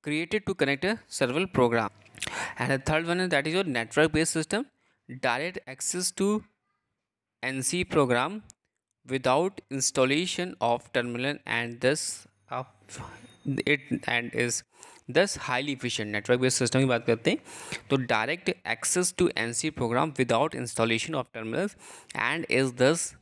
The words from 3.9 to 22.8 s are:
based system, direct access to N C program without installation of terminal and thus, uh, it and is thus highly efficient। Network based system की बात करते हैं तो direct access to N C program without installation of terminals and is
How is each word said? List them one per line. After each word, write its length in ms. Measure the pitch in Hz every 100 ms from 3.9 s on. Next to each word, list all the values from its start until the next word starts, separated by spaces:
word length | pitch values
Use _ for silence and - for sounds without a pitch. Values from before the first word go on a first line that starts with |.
| - 160 156
based 200 | 160 160
system, 280 | 156 202 285 _ _ _ - 131 131
direct 380 | 120 165 185 - 131
access 380 | - 175 180 -
to 80 | 196 214 - _ _ _ _ _ _ _ _ _ 123 135
N 120 | 123
C 140 | 175 - 160
program 440 | 131 120 143 214 - - _ _ _ _ -
without 600 | 131 127 135 185 - _
installation 840 | 135 - - 131 147 180 - 180 - 117
of 200 | 120 -
terminal 540 | 127 120 120 131 147 - 113
and 200 | 117 117
thus, 300 | 127 151 - - - _ _
uh, 140 | 123 131 _ - - 107 - - - - 135 -
it 280 | 143 - 127 -
and 300 | 120 120 - 123
is 160 | 117 - _ - - - 131
thus 180 | 196 - -
highly 280 | 127 143 131
efficient। 400 | 123 - 107 104
Network 260 | 104 123
based 200 | 127 -
system 200 | 123 131
की 40 | 135
बात 200 | 117 120
करते 260 | 113 -
हैं 560 | 262 - - - - -
तो 80 | 135 123
direct 400 | 113 117 175 - - -
access 380 | 117 - 180 180 -
to 80 | 180 -
N 120 | 117 120
C 120 | 156 -
program 340 | 120 123 156 139
without 380 | 123 117 156 127
installation 560 | 123 - 117 113 - 151
of 100 | 123 117
terminals 380 | 113 127 202 - - - - - 117
and 200 | 156 - 123
is 160 | 135 123